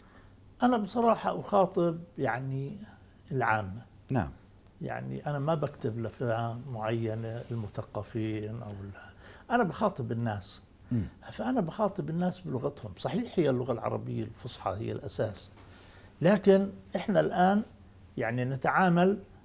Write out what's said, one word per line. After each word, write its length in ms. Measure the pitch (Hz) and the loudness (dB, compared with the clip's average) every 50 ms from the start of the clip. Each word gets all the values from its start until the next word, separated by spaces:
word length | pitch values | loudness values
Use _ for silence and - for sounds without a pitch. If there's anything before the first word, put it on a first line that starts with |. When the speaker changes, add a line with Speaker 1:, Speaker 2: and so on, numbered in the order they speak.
| - - - - - - - - - - - - 247 | -20 -20 -20 -20 -20 -20 -20 -20 -20 -18 -6 0 2
Speaker 1:
أنا 140 | 247 254 | 4 4
بصراحة 640 | 226 208 180 - 240 233 226 208 - - - - - | 2 0 -2 0 2 4 4 4 4 2 -2 -2 -2
أخاطب 580 | 135 - 202 202 185 175 - 185 170 170 165 165 170 - - - | -2 2 4 4 6 6 4 4 2 2 2 0 -6 -12 -6 -2
يعني 580 | 139 113 113 127 135 135 135 135 139 139 - - - - - - - - - - - - 156 | -2 0 0 -2 -2 -4 -4 -4 -4 -6 -8 -12 -14 -16 -20 -20 -20 -20 -20 -20 -10 -4 -2
العامة. 500 | 131 117 113 110 107 101 92 95 117 120 - - - - - | 0 2 4 2 2 2 -2 -6 -10 -12 -16 -20 -14 -6 -2
Speaker 2:
نعم. 180 | 135 123 85 69 62 - - - - - - - - - 156 | 0 0 0 0 -4 -14 -20 -20 -20 -20 -20 -20 -16 -10 -8
Speaker 1:
يعني 440 | 127 120 120 127 131 131 135 - | -8 -6 -6 -8 -8 -8 -8 -6
أنا 120 | 151 147 143 | -4 -4 -2
ما 160 | 139 156 165 | 0 0 0
بكتب 440 | 151 143 - - - - 117 110 117 | 0 -2 -4 -6 -4 -6 -4 -4 -4
لفئة 600 | 113 107 - - 131 120 110 113 117 117 117 120 131 143 123 | -4 -6 -6 -4 -2 0 0 0 -2 -4 -4 -6 -8 -8 -8
معينة، 680 | 110 107 110 117 113 113 110 110 113 113 113 113 120 - - | -4 -2 -2 -2 0 -2 -2 -4 -4 -6 -6 -8 -8 -8 -6
المثقفين 1120 | 117 117 107 95 - - - - - 104 101 - - 113 110 110 107 107 107 107 110 120 113 | -6 -4 -6 -6 -6 -8 -8 -8 -6 -8 -8 -6 -6 -4 -4 -2 -4 -4 -6 -6 -8 -8 -10
أو 80 | 104 | -10
ال-، 800 | 104 98 101 101 101 - - - - - - - - - - - - | -10 -10 -10 -12 -14 -14 -18 -20 -20 -20 -20 -20 -20 -18 -6 -2 0
أنا 100 | 247 233 | 2 2
بخاطب 480 | 170 143 - 226 196 - - 123 113 120 | 2 0 0 -2 -2 0 -2 -4 -4 -4
الناس. 480 | 113 120 113 104 98 - - - - - - - - - - 123 | -2 -2 -2 -2 -4 -8 -12 -16 -18 -20 -20 -20 -16 -8 -2 -2
Speaker 2:
مم. 100 | 113 87 - - - - - - | -2 -2 -2 -6 -14 -18 -14 -8
Speaker 1:
فأنا 280 | - 214 233 262 262 | -6 -2 0 0 0
بخاطب 500 | 180 156 - - 214 190 196 - 151 147 | 0 -2 -2 0 0 0 0 -2 -4 -4
الناس 300 | 160 170 180 180 180 - | -2 0 0 -2 -2 -4
بلغتهم. 520 | - 156 139 117 135 143 - - - 101 90 - | -6 -6 -4 -2 -2 -4 -6 -6 -10 -12 -10 -6
صحيح 340 | - 131 131 208 240 233 - | -6 -4 -2 -2 -4 -2 2
هي 140 | 190 156 139 | 2 4 4
اللغة 220 | 131 123 123 131 120 | 4 2 2 0 -2
العربية 500 | 110 110 113 117 110 113 123 123 117 113 | -2 -2 -2 -2 -2 -4 -4 -4 -4 -4
الفصحى 480 | 110 - - - 123 - - - 101 92 104 | -6 -8 -12 -14 -12 -10 -6 -4 -4 -4 -4
هي 140 | 117 113 107 | -4 -4 -6
الأساس، 580 | - - 104 - - 120 104 98 - - - - - - - - - - - - - - - - - 147 | -6 -6 -8 -4 -2 -2 -2 -4 -8 -14 -18 -20 -20 -20 -20 -20 -20 -20 -20 -20 -20 -20 -16 -6 2 4
لكن 460 | 170 214 202 - 196 190 196 196 196 - - - - - | 4 4 6 6 8 6 6 6 2 -4 -10 -12 -6 -6
إحنا 240 | 190 - - 190 160 | -4 -2 2 4 4
الآن 420 | 151 156 - 180 180 190 202 208 226 - - - - - - - - - - | 4 4 4 4 4 6 6 4 2 -2 -8 -20 -20 -20 -20 -20 -20 -12 -6
يعني 280 | - 120 110 120 127 123 | -4 -2 0 0 0 0
نتعامل 720 | 127 135 131 - 151 135 156 190 180 170 170 180 190 208 202 - - - - - | -2 -2 0 2 2 4 6 6 6 6 6 6 6 4 2 -4 -12 -20 -20 -20